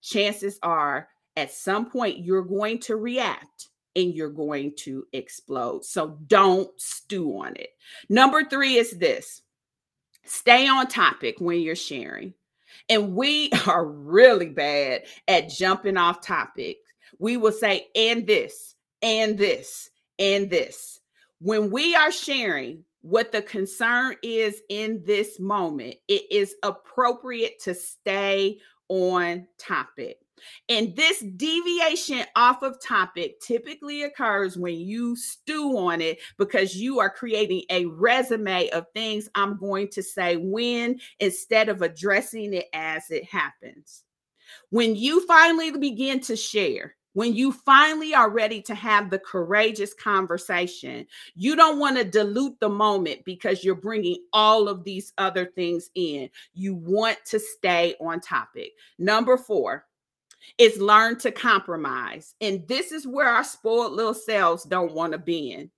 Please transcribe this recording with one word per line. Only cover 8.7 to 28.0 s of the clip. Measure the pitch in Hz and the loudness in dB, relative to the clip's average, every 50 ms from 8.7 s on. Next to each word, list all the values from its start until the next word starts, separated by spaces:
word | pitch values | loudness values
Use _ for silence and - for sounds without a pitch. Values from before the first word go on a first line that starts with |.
| 254 | 4
is | 233 226 233 220 | 4 2 2 -2
this. | 175 175 156 117 - - - - - _ _ _ _ _ _ _ _ _ _ _ _ _ _ _ _ _ | 0 0 0 0 0 -6 -14 -18 -20 _ _ _ _ _ _ _ _ _ _ _ _ _ _ _ _ _
Stay | - - - - 240 240 247 262 | -10 -10 -2 6 8 8 8 8
on | 277 269 262 262 262 | 6 4 4 2 0
topic | - 240 185 151 120 - - 120 110 - | 0 2 2 2 2 2 -4 -6 -4 -2
when | 180 170 170 175 | -2 -2 0 0
you're | 165 156 165 | -2 -2 -4
sharing. | 175 - - 147 135 113 - - - - 190 180 _ _ _ _ _ _ _ - - - _ | -6 -8 -10 -10 -10 -10 -10 -12 -12 -14 -14 -18 _ _ _ _ _ _ _ -20 -20 0 _
And | 226 220 208 202 185 | 2 2 2 0 0
we | 185 262 285 294 302 302 285 | 0 0 2 2 0 0 0
<laughs> | - 190 - | 0 0 2
are | - 165 175 170 | 2 2 2 2
really | 151 147 147 143 143 160 196 247 262 233 196 175 165 | -2 -6 -12 -10 4 8 10 10 10 10 8 2 -2
bad | 143 127 143 147 147 143 143 135 127 - - - - - _ | -2 -2 -2 0 2 0 0 0 -2 -4 -6 -10 -20 -10 _
at | - 190 170 151 - | 4 4 4 4 0
jumping | - - 180 190 190 196 - 202 190 | -4 -2 2 2 2 0 0 -2 0
off | 185 175 170 180 180 | 2 2 2 2 0
topic. | - - 190 156 113 - - - 127 - - _ _ _ _ _ _ - _ _ | -4 -6 -4 -4 -4 -6 -8 -10 -10 -10 -10 _ _ _ _ _ _ -20 _ _
We | 170 220 240 | -4 -2 -2
will | 247 214 214 | 2 2 2
say, | 202 214 233 208 196 180 - - _ | 2 2 0 0 0 0 -2 -4 _
"And | 208 220 226 233 233 214 | 2 2 2 2 0 2
this, | 180 214 170 - - - - - - - _ _ _ _ _ - | 2 2 2 2 -2 -8 -16 -18 -20 -20 _ _ _ _ _ -2
and | 226 220 220 220 214 214 | 0 2 2 2 0 2
this, | 196 202 196 156 - - - - - - - _ _ _ _ _ _ | 2 2 2 2 -2 -4 -12 -14 -14 -14 -16 _ _ _ _ _ _
and | 196 196 196 202 202 190 | 0 2 2 2 0 0
this." | 170 170 139 - - - - - - - _ _ _ _ _ _ _ _ | 0 0 -2 -2 -8 -16 -16 -18 -18 -20 _ _ _ _ _ _ _ _
When | 165 180 220 214 214 202 | -2 0 0 2 0 0
we | 190 254 302 339 339 | 0 0 0 2 4
are | 311 302 311 311 | 4 4 4 2
sharing | - - - 277 269 240 202 165 143 131 123 156 165 - _ _ _ | -2 -4 -4 -4 -2 -2 -2 -4 -4 -6 -8 -12 -14 -18 _ _ _
what | _ 165 175 226 233 226 - | _ 0 0 0 0 2 -4
the | 214 208 | -6 -6
concern | 208 - 214 190 202 - - 240 226 240 247 262 262 254 - - | -4 -6 -6 -6 -6 -4 -4 -2 0 0 0 0 -2 -4 -8 -8
is | 233 226 226 220 214 208 214 - _ | -4 -2 0 0 -2 -2 -6 -10 _
in | 202 208 214 220 226 214 165 | -8 -6 -4 -4 -6 -6 -2
this | 175 208 202 214 208 - - | -2 0 0 0 -4 -6 -10
moment, | 185 196 202 202 185 165 151 139 117 120 120 _ _ | -6 -4 -2 -2 -2 -2 -4 -6 -10 -10 -14 _ _
it | _ 202 202 - - | _ 0 0 0 0
is | - 208 196 196 - - - | 0 0 0 0 -4 -6 -6
appropriate | 202 196 - _ - - - 247 247 240 240 - 254 247 233 226 226 - _ - | -6 -6 -6 _ -12 -2 0 0 0 0 -2 -6 -12 -4 -4 -4 -4 -4 _ -8
to | - 180 | -8 -8
stay | 180 - - - _ | -8 -8 -14 -14 _